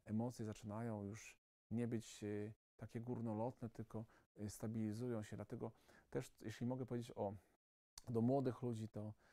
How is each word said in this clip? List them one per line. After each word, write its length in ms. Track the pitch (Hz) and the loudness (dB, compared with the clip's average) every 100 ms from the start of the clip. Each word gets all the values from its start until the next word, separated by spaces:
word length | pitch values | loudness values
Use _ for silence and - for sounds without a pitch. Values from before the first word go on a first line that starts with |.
| - | 0
emocje 400 | 110 120 123 110 | 2 2 0 -4
zaczynają 580 | 107 107 104 117 107 | -4 -4 -2 0 -2
już 340 | 101 110 - - _ _ - | -2 -6 -10 -18 _ _ -2
nie 160 | 113 120 | 2 2
być, 360 | 117 - - | 2 -2 -6
e, 300 | 107 104 104 110 _ - | -2 0 -2 -6 _ -14
takie 240 | 107 120 | -8 -6
górnolotne, 680 | 117 120 113 107 117 127 117 | -2 -2 0 2 0 -2 -8
tylko, 360 | - 113 110 113 - _ - | -6 -8 -6 -8 -12 _ -8
e, 120 | 104 | -6
stabilizują 760 | - 113 117 110 104 123 113 | -2 -2 2 2 2 0 0
się. 120 | 107 104 | -2 -6
Dlatego 360 | 104 117 113 - - - - | -6 -4 -4 -6 -20 -20 -4
też, 260 | 135 120 - | -4 -4 -8
jeśli 260 | - 107 117 | -8 -2 0
mogę 180 | 127 127 | 0 0
powiedzieć 260 | 120 120 - | -2 -2 0
o, 180 | 104 98 - _ _ _ _ - - | 0 0 -10 _ _ _ _ -14 2
do 120 | 117 | 6
młodych 400 | 117 135 127 113 | 8 8 6 2
ludzi, 280 | 123 113 110 | 0 0 -2
to, 240 | - 107 101 - | -4 -6 -6 -14